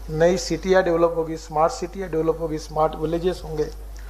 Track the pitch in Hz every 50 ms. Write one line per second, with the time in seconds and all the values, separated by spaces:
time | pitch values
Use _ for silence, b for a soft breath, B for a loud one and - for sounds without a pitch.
0 | B - 156 156 165 175 185 180 - - 170 156 - 190 185 185 185 175 165 165
1 | 170 170 165 165 160 156 160 160 - - 156 151 160 165 160 - 180 170 - 196
2 | 190 175 156 160 160 160 156 156 165 156 151 151 - - - 156 156 156 156 151
3 | 156 156 165 170 165 185 170 - - 156 156 151 151 151 - - - - B B
4 | B